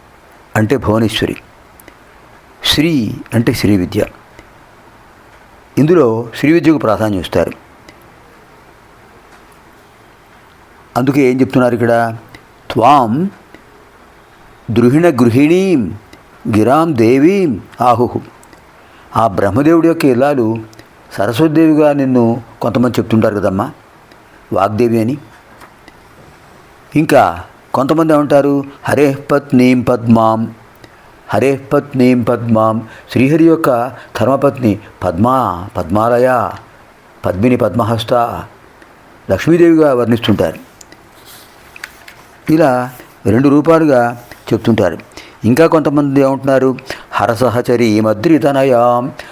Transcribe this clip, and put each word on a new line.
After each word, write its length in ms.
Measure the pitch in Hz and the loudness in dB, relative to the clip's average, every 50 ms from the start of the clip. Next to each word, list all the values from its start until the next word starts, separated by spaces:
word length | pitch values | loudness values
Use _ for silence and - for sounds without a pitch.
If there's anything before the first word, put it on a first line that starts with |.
| - - - _ _ - - - - - - | -20 -20 -20 _ _ -20 -20 -20 -20 -6 -2
అంటే 180 | 107 107 107 139 | -2 0 0 0
భువనేశ్వరి, 600 | 127 - - 104 113 113 104 - - - - - - - - - - - - _ - - - - _ - - - - - - - - _ - - - - | -2 0 0 0 0 0 -2 -2 -2 -4 -4 -6 -8 -14 -20 -20 -20 -20 -20 _ -20 -20 -20 -20 _ -20 -20 -20 -20 -20 -20 -20 -20 _ -20 -20 -10 -6
శ్రీ 280 | - - 147 151 170 160 135 110 - - - - - - | -4 -2 0 0 0 0 -2 -2 -4 -6 -10 -12 -4 -2
అంటే 180 | 117 117 139 123 | 0 0 0 -2
శ్రీ 220 | - - 98 104 | 0 0 0 0
విద్య. 240 | 95 90 - - 104 - - - - - - - - - - - - - - - - - - - - - - - - - - - - - - - - - - - - | 0 -2 -2 -4 -4 -4 -6 -8 -16 -20 -20 -20 -20 -20 -20 -20 -20 -20 -20 -20 -20 -20 -20 -20 -20 -20 -20 -20 -20 -20 -20 -20 -20 -20 -20 -20 -20 -20 -8 -2 0
ఇందులో 280 | 135 156 185 170 139 117 113 113 123 120 - | 2 4 4 4 2 2 0 -4 -6 -10 -12
శ్రీ 120 | - - 143 165 | -6 -2 0 0
విద్యకు 260 | 170 139 160 156 131 | 2 2 2 0 2
ప్రాధాన్యం 420 | - 113 104 98 110 107 101 90 | 0 -2 -2 0 -2 -2 -2 -4
ఇస్తారు. 320 | 82 - - 92 85 - - - - - - - - - - - - - - - - - - - - - - - - - - - - - - - - - - - - - - - - - - - - - - - - - _ _ _ - - _ _ _ - - _ _ _ _ - _ _ - - - - | -6 -4 -2 -2 -2 -2 -6 -12 -20 -20 -20 -20 -20 -20 -20 -20 -20 -20 -20 -20 -20 -20 -20 -20 -20 -20 -20 -20 -20 -20 -20 -20 -20 -20 -20 -20 -20 -20 -20 -20 -20 -20 -20 -20 -20 -20 -20 -20 -20 -20 -20 -20 -20 -20 _ _ _ -20 -20 _ _ _ -20 -20 _ _ _ _ -20 _ _ -20 -20 -6 -4
అందుకే 240 | 120 127 135 139 147 139 123 | -2 -2 0 0 2 2 2
ఏం 60 | 127 131 | 2 2
చెప్తున్నారు 340 | 131 - - 131 127 120 120 | 0 0 2 0 2 2 0
ఇక్కడ? 200 | 107 117 117 117 117 117 113 110 113 - - - - - - - _ _ - | 0 0 0 2 0 0 -2 -4 -10 -16 -20 -20 -20 -20 -20 -20 _ _ -8
త్వాం 420 | - - 107 127 147 143 123 110 113 147 185 202 - - - - - - - - - - - - _ - - - - - - _ - - - - - - - - | -2 2 4 4 4 4 2 0 -2 -2 -4 -4 -8 -12 -20 -20 -20 -20 -20 -20 -20 -20 -20 -20 _ -20 -20 -20 -20 -20 -20 _ -20 -20 -20 -20 -20 -18 -10 -2
ద్రుహిణ 380 | 110 117 117 123 135 156 175 175 | 0 2 2 4 4 4 2 2
గృహిణీం 720 | 147 123 127 120 107 131 143 151 170 185 196 190 175 139 107 80 104 104 - - - - - - - - - 113 | 2 2 2 2 4 2 2 2 2 2 2 0 0 0 -2 -4 -8 -12 -18 -20 -20 -20 -20 -20 -20 -12 -8 -2
గిరాం 400 | 110 107 110 117 135 156 165 170 151 | 0 2 2 2 2 2 0 0 0
దేవీం 540 | 113 113 113 127 135 143 170 196 202 185 156 113 90 - - - - | 0 2 2 4 4 4 2 2 2 0 -2 -4 -6 -8 -14 -8 -2
ఆహుహు. 400 | 120 123 120 110 123 110 - - - - - - - - - - - - - - - - - - - - - | 0 0 2 2 0 -2 -2 -8 -10 -10 -20 -20 -20 -20 -20 -20 -20 -20 -20 -20 -20 -20 -20 -20 -20 -8 -4
ఆ 80 | 110 113 117 | -2 -2 0
బ్రహ్మదేవుడి 600 | 92 - 98 101 101 131 147 156 170 165 160 165 | 0 0 -2 0 0 2 2 2 2 4 2 0
యొక్క 160 | 165 165 160 | 0 0 0
ఇల్లాలు 420 | 139 123 117 135 143 147 131 113 110 110 113 110 - - - - _ _ - - - - | 0 2 2 0 0 0 -2 -2 -2 -4 -6 -10 -14 -20 -20 -20 _ _ -20 -20 -18 -8
సరస్వతిదేవిగా 720 | - 98 107 117 113 160 165 147 160 165 156 151 147 151 147 143 | -4 -4 -4 0 0 0 2 2 2 2 4 2 2 2 2 0
నిన్ను 320 | 143 135 131 127 123 117 117 117 113 - - - - | 0 -2 0 0 2 2 0 0 -4 -8 -14 -12 -6
కొంతమంది 340 | - 120 104 113 123 123 110 - | -6 -2 0 0 0 0 0 -2
చెప్తుంటారు 360 | 107 - 113 110 113 110 104 | -2 0 0 2 2 0 0
కదమ్మా, 320 | 101 92 101 95 98 117 147 - - - - _ - - _ - - - _ - - - - 107 | -2 -2 -2 -2 -2 -6 -6 -10 -16 -20 -20 _ -20 -20 _ -20 -20 -20 _ -20 -20 -12 -6 -2
వాగ్దేవి 460 | 92 95 104 107 104 123 117 113 113 | -2 0 0 0 0 0 0 2 0
అని. 160 | 110 113 143 143 - - - - _ - - - - - - _ _ - - - - - - - - - - - - - - - - - - - - - - | 0 -2 -4 -8 -10 -20 -20 -20 _ -20 -20 -20 -20 -20 -20 _ _ -20 -20 -20 -20 -20 -20 -20 -20 -20 -20 -20 -20 -20 -20 -20 -20 -20 -20 -20 -20 -4 -2
ఇంకా 520 | 143 160 156 151 127 107 87 85 87 90 - - - _ _ - | -2 0 2 2 2 2 2 0 -6 -12 -18 -20 -20 _ _ -4
కొంతమంది 380 | 127 131 139 160 160 165 160 156 | -4 -2 0 0 0 0 2 2
ఏమంటారు? 420 | 147 147 127 147 143 139 143 143 139 135 135 - - - | 0 2 2 2 2 2 2 -2 -2 -4 -8 -14 -12 -6
హరేః 320 | - - 131 147 139 135 135 - - - | -4 0 0 0 0 0 -4 -4 -4 -4
పత్నీం 480 | 143 147 - - 123 123 127 127 123 | -4 -2 0 2 2 4 4 2 2
పద్మాం, 600 | 113 - 123 113 117 117 113 113 113 110 113 110 113 113 110 - - - - _ - - - - - - - - - - | 0 -2 -2 -2 2 2 2 4 4 2 0 -2 -4 -8 -10 -16 -20 -20 -20 _ -20 -20 -20 -20 -20 -20 -20 -20 -12 -6
హరేః 300 | - - 123 135 139 131 - - 151 | -4 -2 0 0 -2 -2 -4 -4 -4
పత్నీం 460 | 143 143 - - 131 123 127 127 123 113 | -4 -4 -4 -2 0 2 2 2 2 0
పద్మాం, 540 | 123 120 113 117 117 113 107 110 110 110 117 113 - - - - - | -2 -2 -4 -2 -2 0 2 2 0 -2 -4 -6 -10 -18 -20 -20 -6
శ్రీహరి 340 | - - 127 135 156 160 160 | -2 0 0 2 2 4 4
యొక్క 240 | 165 160 160 - 147 127 117 120 131 - - - - - - | 4 4 2 2 0 0 -2 -2 -6 -10 -14 -20 -14 -6 -2
ధర్మపత్ని 520 | 113 113 135 - 143 139 107 113 123 107 95 - - - - - - | -2 0 0 0 0 -2 -2 0 -2 -2 -2 -2 -6 -16 -14 -6 -6
పద్మా, 320 | 90 80 85 107 123 131 131 120 101 90 87 87 104 - | -6 -2 0 0 0 0 0 -2 -2 -4 -6 -10 -10 -8
పద్మాలయ, 520 | 90 85 80 92 104 110 120 123 120 123 127 127 120 104 87 - - - - - - - - - _ _ _ _ - - | -8 -6 -4 -2 -2 0 0 2 2 2 2 2 0 -2 -4 -8 -12 -18 -20 -20 -20 -20 -20 -20 _ _ _ _ -8 -6
పద్మిని 320 | 92 90 92 107 127 123 | -6 -4 0 0 0 2
పద్మహస్త, 560 | 117 120 104 92 120 110 104 117 113 - - 131 120 117 117 101 85 92 - - - - - - - - - - - - - - - - - | 2 0 -2 -2 -2 -2 -2 -2 -4 -2 -2 -2 -2 -2 -2 -6 -10 -12 -14 -20 -20 -20 -20 -20 -20 -20 -20 -20 -20 -20 -20 -20 -20 -6 -6
లక్ష్మీదేవిగా 600 | 95 95 - 151 170 170 170 170 165 156 156 143 131 | -6 -2 0 0 0 2 2 2 2 4 2 2 2
వర్ణిస్తుంటారు. 640 | 120 120 110 120 113 - - 101 90 92 82 - - - - - - - - - - - - _ - - - - - - - - - - - - - - - - - - - - - - - - - - - 156 | 0 0 0 -2 -2 0 -2 0 0 -2 -4 -4 -10 -18 -20 -20 -20 -20 -20 -20 -20 -20 -20 _ -20 -20 -20 -20 -20 -20 -20 -20 -20 -20 -20 -20 -20 -20 -20 -20 -20 -20 -20 -20 -20 -20 -20 -20 -12 -4 -4 0
ఇలా 180 | 160 165 139 123 123 123 127 131 - - - - - - | 0 0 0 0 -2 -4 -8 -12 -18 -20 -20 -20 -6 -2
రెండు 220 | - 107 123 139 143 | 0 0 2 2 2
రూపాలుగా 520 | 139 147 147 160 165 160 160 151 135 123 120 120 123 117 - - - - - - | 2 2 2 2 2 4 4 2 2 2 0 0 -4 -8 -16 -20 -20 -20 -6 -4
చెప్తుంటారు. 480 | 123 104 - 117 113 101 101 87 82 92 - - - - - - - - - | -4 -2 0 0 0 0 0 -2 -4 -6 -12 -20 -20 -20 -20 -20 -18 -6 -2
ఇంకా 200 | 104 127 143 165 | 0 2 2 2
కొంతమంది 540 | 160 170 160 139 147 143 147 147 139 135 139 | 2 2 0 0 0 0 0 -2 0 0 0
ఏమంటున్నారు? 500 | 135 135 139 127 123 143 135 131 131 131 127 135 - - - - - - | 0 0 0 -2 -2 0 0 2 2 0 -2 -2 -8 -14 -16 -16 -16 -8
హరసహచరీమద్రితనయాం, 1900 | - - 101 107 117 110 127 120 107 123 120 - 123 113 120 110 107 107 107 110 107 101 110 170 165 143 160 143 139 135 135 139 127 117 120 123 120 120 123 143 - - - - | -4 -2 -2 -2 0 0 -2 -2 0 -2 -2 0 0 2 2 2 2 2 0 0 -2 -2 0 2 2 2 2 0 0 2 2 2 2 2 2 2 0 0 -2 -6 -10 -14 -18 -20